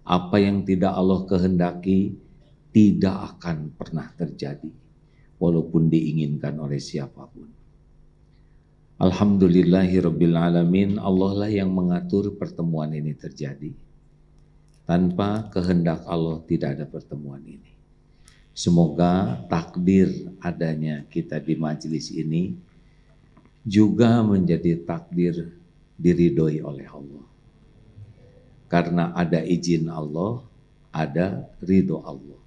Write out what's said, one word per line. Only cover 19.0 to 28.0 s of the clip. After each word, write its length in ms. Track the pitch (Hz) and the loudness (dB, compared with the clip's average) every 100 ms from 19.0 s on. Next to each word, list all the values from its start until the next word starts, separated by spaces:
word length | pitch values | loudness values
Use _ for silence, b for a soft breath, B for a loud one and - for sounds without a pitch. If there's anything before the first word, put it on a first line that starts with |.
| 87 90 107 123 - | 2 2 0 -6 -4
takdir 840 | 87 82 - 90 95 87 - - - | -6 -6 -4 2 4 4 0 -12 -10
adanya 680 | 87 85 82 78 78 76 71 | -10 -4 -4 -4 -4 -6 -8
kita 320 | 85 80 78 | -8 -6 -8
di 180 | 71 78 | -4 -4
majlis 540 | 78 76 78 78 76 | -2 -6 -6 -8 -8
ini 400 | 82 78 80 95 117 - b b b b _ _ - _ _ | -8 -4 -2 -4 -8 -16 b b b b _ _ -20 _ _
juga 560 | 117 101 107 90 117 120 | 0 4 4 6 4 4
menjadi 580 | 110 101 85 82 85 82 | 4 2 2 2 0 -2
takdir 720 | - 85 - 87 87 85 82 - - _ _ _ | -4 -10 -6 -2 -2 -2 -10 -16 -20 _ _ _
diridhoi 640 | 80 85 87 69 80 76 | 2 4 4 4 0 -2
oleh 260 | 71 69 69 | -8 -12 -16
Allah. 380 | 73 71 73 - _ _ _ _ _ - - | -18 -18 -20 -20 _ _ _ _ _ -20 -20